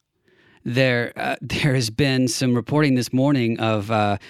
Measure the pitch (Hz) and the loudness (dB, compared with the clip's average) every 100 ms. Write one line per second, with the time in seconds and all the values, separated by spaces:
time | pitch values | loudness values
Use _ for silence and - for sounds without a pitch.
0 | _ _ _ _ _ _ - 120 131 120 | _ _ _ _ _ _ -4 0 2 2
1 | 120 - 135 131 120 - 156 131 113 113 | -2 -6 -6 -6 -6 -2 0 0 0 0
2 | 143 131 127 - 127 123 110 147 151 127 | 0 2 0 0 0 0 0 0 2 2
3 | 117 127 139 143 117 113 110 110 101 110 | 0 0 0 2 0 -2 -2 -2 -2 0
4 | 104 101 | 0 -2